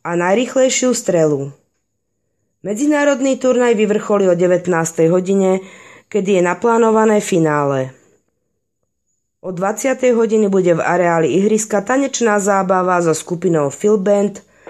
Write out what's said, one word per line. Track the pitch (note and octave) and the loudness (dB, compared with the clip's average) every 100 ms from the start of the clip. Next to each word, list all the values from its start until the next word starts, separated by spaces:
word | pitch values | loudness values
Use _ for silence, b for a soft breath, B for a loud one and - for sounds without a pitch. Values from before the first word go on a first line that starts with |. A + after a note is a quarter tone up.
a | D#3+ F3 | -4 -2
najrýchlejšiu | F3 G#3 B3 C4+ C4 A#3+ B3+ A#3+ | 0 0 0 0 0 0 -2 -2
strelu. | - E3+ D#3 C#3+ C#3 - _ _ _ _ _ _ _ _ _ _ | -2 0 2 0 -6 -14 _ _ _ _ _ _ _ _ _ _
Medzinárodný | F#3 G#3+ D4 D4 C#4+ C#4 C4+ C4 | -10 -4 0 2 2 0 0 0
turnaj | B3+ B3 A#3+ A3+ | 0 2 2 2
vyvrcholí | G#3+ G#3 - G3+ F#3+ | 0 -2 0 0 2
o | |
devätnástej | E3+ F3+ F3+ F3 E3+ D#3+ - E3 | 2 2 0 0 -2 -2 0 2
hodine, | F3+ F3+ G3 F#3+ F#3+ F#3+ B B B B | 2 0 0 2 0 -4 B B B B
kedy | G#3+ F#3+ F#3+ | -4 0 0
je | |
naplánované | F3 F3+ A#3 A#3 A3+ A3 A3 G#3 | 2 0 0 2 2 2 2 0
finále. | G#3 F3+ D#3+ D3 C#3+ C#3 C3 - _ _ _ _ _ _ _ _ _ _ _ _ _ _ | 0 0 0 0 -2 -2 -6 -10 _ _ _ _ _ _ _ _ _ _ _ _ _ _
O | F3+ | -12
dvadsiatej | F3 F#3+ A3 C4+ B3+ B3+ A#3 | -6 -6 -4 -4 0 0 2
hodine | A3+ A3 G#3 | 2 2 2
bude | G3 F3+ | 2 2
v | E3 | 0
areáli | - F3 F3 E3 D#3+ D3+ | 0 0 2 2 2 0
ihriska | G3+ G#3+ G#3+ G3+ G3+ | 2 0 0 -4 -2
tanečná | C4 C#4 C4+ A#3 G#3 | -2 -2 -2 0 0
zábava | G3 G3 F#3 F#3 F3+ F3+ | 0 0 0 0 0 0
so | E3+ | 0
skupinou | D#3 - F3 F#3 E3 C#3+ | -2 -4 -4 0 0 -2
Philband, | - G#3+ G#3+ F#3+ G3+ G3+ G3+ _ B | -2 0 0 2 0 0 -6 _ B